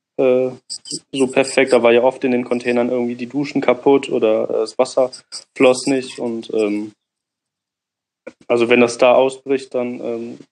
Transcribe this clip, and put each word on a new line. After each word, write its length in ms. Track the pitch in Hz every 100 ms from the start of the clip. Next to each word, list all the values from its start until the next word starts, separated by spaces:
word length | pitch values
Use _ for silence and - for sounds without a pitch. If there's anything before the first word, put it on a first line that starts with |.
| _ -
äh, 320 | 131 127 127 127 - - - - -
so 160 | 135 127
perfekt. 460 | 139 131 - 135
Da 100 | 123
war 80 | 117
ja 100 | 120
oft 220 | 127 -
in 80 | 131
den 140 | 123
Containern 440 | 123 123 123 120 123
irgendwie 260 | 123 120
die 120 | 120 120
Duschen 320 | 135 143 151
kaputt 500 | 131 123 143 139 -
oder, 400 | 123 113 110 -
äh, 40 |
das 240 | 113 110 -
Wasser 340 | 131 - 127 - _ - -
floss 320 | - 135 127 -
nicht. 320 | 135 127 -
Und, 320 | 123 113 113
ähm, 400 | 110 104 104 107 - _ _ _ _ _ _ _ _ _ _ _ _ - - -
also 220 | 120 117
wenn 100 | 123
das 180 | 120 -
da 160 | 127
ausbricht, 600 | 123 131 131 135 135 131
dann, 240 | 127 123 123
ähm, 400 | 120 117 117 127 _